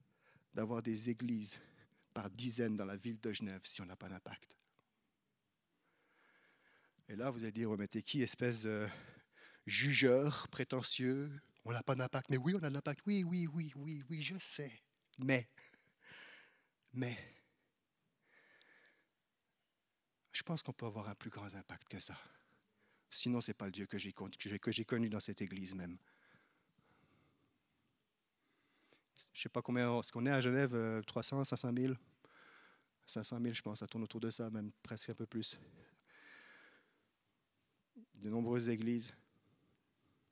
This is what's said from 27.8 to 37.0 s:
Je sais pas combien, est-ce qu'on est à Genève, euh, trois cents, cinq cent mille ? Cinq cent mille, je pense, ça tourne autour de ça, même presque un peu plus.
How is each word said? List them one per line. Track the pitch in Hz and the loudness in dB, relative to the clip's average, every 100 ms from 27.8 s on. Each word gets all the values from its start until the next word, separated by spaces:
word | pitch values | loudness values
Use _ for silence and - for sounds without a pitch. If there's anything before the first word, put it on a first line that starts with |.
| _ _ _ _ _ _ _ _ _ _ _ - _ - - | _ _ _ _ _ _ _ _ _ _ _ -20 _ -16 -12
Je | - | -6
sais | - | -4
pas | 127 | -2
combien, | 120 123 120 120 | 0 4 4 4
est-ce | 113 | 0
qu'on | 117 123 | 0 4
est | |
à | 139 | 6
Genève, | 127 127 139 120 | 6 4 4 4
euh, | 113 110 | 2 0
trois | 104 - | -2 -2
cents, | 113 139 | 0 0
cinq | 135 135 | 0 0
cent | 123 | 0
mille ? | 120 131 127 - _ - - - - - - _ _ - | 2 2 0 -6 _ -20 -20 -20 -20 -20 -20 _ _ -8
Cinq | - | -4
cent | 107 120 | -2 0
mille, | 120 | 0
je | 113 | 0
pense, | - 104 | -4 -4
ça | 104 | -4
tourne | 117 | -4
autour | 110 113 | -4 -2
de | 113 | -2
ça, | - 113 | -2 -2
même | 110 104 - | -2 -4 -8
presque | - 113 - | -10 -6 -6
un | |
peu | 110 113 | -6 -4
plus. | 113 107 - - - - _ _ - - - - - - - _ _ | -2 -2 -4 -10 -20 -20 _ _ -20 -20 -20 -20 -20 -20 -20 _ _